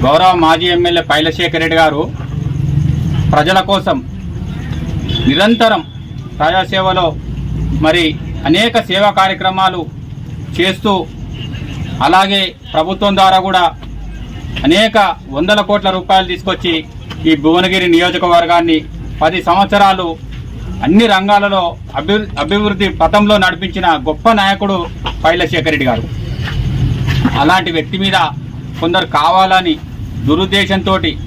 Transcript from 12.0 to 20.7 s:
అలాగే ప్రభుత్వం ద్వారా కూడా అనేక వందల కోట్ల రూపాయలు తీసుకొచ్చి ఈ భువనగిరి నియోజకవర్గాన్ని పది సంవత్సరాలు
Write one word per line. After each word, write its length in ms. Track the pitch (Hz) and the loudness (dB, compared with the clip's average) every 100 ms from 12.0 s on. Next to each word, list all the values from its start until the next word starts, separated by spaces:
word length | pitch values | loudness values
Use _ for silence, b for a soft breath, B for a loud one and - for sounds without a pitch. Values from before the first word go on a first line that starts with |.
| 135 | 2
అలాగే 340 | 185 196 196 185 - - | 4 2 0 -2 -8 -6
ప్రభుత్వం 420 | 156 160 190 202 196 | -4 -2 0 0 4
ద్వారా 180 | 190 190 190 | 4 4 2
కూడా 180 | 185 170 - - - - - - - - - - | 2 2 -2 -14 -12 -12 -12 -12 -12 -8 -2 2
అనేక 320 | 175 220 214 196 160 - 135 | 4 4 2 0 0 -6 -4
వందల 240 | 175 208 196 | 0 0 2
కోట్ల 200 | 208 190 185 | 0 0 -2
రూపాయలు 300 | - 190 185 | 2 2 2
తీసుకొచ్చి 440 | 180 190 180 180 160 156 - - - 160 | -4 -4 -4 -2 -2 -4 -14 -14 -4 0
ఈ 40 | 156 | 2
భువనగిరి 440 | 147 170 185 190 180 165 | 4 4 2 2 4 4
నియోజకవర్గాన్ని 840 | 175 175 175 170 170 170 170 160 156 - - - | 4 0 2 4 4 2 4 0 -2 -12 -10 0
పది 180 | 160 180 170 | 0 0 0
సంవత్సరాలు 580 | 180 196 202 196 190 175 160 - - - - - | 2 4 4 4 4 -2 -6 -10 -12 -12 -10 -10